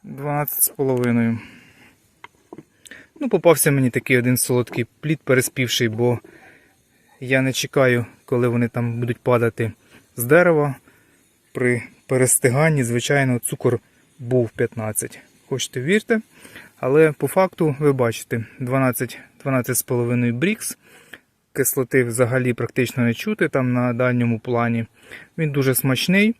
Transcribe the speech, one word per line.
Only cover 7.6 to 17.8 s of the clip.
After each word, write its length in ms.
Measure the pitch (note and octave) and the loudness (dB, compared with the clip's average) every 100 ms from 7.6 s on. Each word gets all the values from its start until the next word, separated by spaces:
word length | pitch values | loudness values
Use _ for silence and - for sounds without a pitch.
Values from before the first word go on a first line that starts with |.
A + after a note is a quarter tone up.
| C#3 - C3 B2 A#2 - | -2 2 4 2 -2 -12
коли 240 | - B2 B2 | -4 0 0
вони 200 | A#2+ A#2+ | 0 -2
там 320 | - A#2 A#2 | -2 -4 -4
будуть 180 | A#2+ A#2+ | -6 -4
падати 540 | - A#2+ A#2 - A2+ - _ - _ - | 0 2 2 -2 -6 -6 _ -20 _ -8
з 80 | |
дерева. 500 | A#2+ D#3 F3 D#3 D3 C3 _ _ _ _ _ _ _ | 2 4 6 4 0 -4 _ _ _ _ _ _ _
При 300 | - B2 A#2+ - _ _ | -4 0 0 -4 _ _
перестиганні, 760 | C3 B2+ - C3+ B2 D#3+ D3+ | 0 2 2 2 2 2 2
звичайно, 540 | A#2+ A#2+ - C#3+ C3 B2 | 0 -2 0 0 2 0
цукор 420 | - C3+ B2+ A#2+ _ _ _ _ | -4 -4 -2 -2 _ _ _ _
був 320 | A#2+ B2+ A2+ | -2 0 0
п'ятнадцять. 680 | - A#2+ - A2 G#2+ A2+ - - _ _ | -2 -4 -4 -6 -6 -8 -14 -20 _ _
Хочете, 320 | C3 - - | -8 -6 -8
вірте. 400 | C3 G#3 - A3 - _ - - - _ | -2 -2 0 -4 -4 _ -20 -20 -20 _
Але 320 | B2+ C#3+ D#3+ | 0 4 4
по 160 | D3 C#3 | 2 -2
факту 480 | - F#3+ - D#3+ | 0 0 0 -2
ви 140 | C#3 | 2